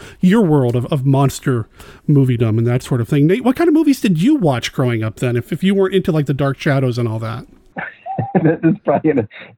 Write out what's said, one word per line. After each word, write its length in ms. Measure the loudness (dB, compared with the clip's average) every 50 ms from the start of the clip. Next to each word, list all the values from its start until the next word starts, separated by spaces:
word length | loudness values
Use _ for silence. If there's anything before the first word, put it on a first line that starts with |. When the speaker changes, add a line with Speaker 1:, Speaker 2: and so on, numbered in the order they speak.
| -8 -16 -4 0
Speaker 1:
your 220 | 2 4 4 4
world 340 | 4 4 4 2 2 2 0
of, 80 | -2 -2 -2
of 140 | -4 -2 0
monster 600 | 2 2 2 2 0 -2 -2 -4 -4 -2 -2 -4 -8 _ -20 -20 -20 -20 -8 _
moviedom 520 | 0 2 2 2 2 0 0 0 0 0 0
and 80 | 0
that 160 | 0 -2 -2
sort 180 | -2 -4 -4 -4
of 80 | -2 -2
thing. 200 | 0 2 2 2
Nate, 160 | 2 0 0
what 120 | 0 0
kind 120 | 2 2 2
of 40 | 2
movies 260 | 2 2 2 2 2
did 200 | 0 0 0 2
you 140 | 2 2 2
watch 380 | 2 2 0 0 -2 -4 -6 -4
growing 280 | -2 -2 0 0 -2
up 140 | -4 -6 -4 -4
then, 160 | -4 -2 -2
if, 160 | -2 -4 -6
if 100 | -6 -2
you 120 | 0 0 2
weren't 200 | 2 2 2 0
into, 160 | 0 0 0
like, 140 | 0 0 0
the 80 | -2 -2
Dark 240 | -2 -2 -2 -2 -2
Shadows 400 | -2 -2 0 0 0 0 -2 -2
and 80 | -4 -4
all 120 | -4 -6
that? 260 | -8 -8 -10 -10 -14 -16 -20 _ _ _ _
Speaker 2:
<laughs> 80 | -14 -14 -14 -16 _ _ -10 -8 -8 -6 -4 -2 0
This 160 | 2 2 0 2 0
is 100 | 0 0 0 -2
probably 280 | -2 -2 0 0 0 0
gonna 140 | -2 -4 -6 -10 -18 -20 -20 -20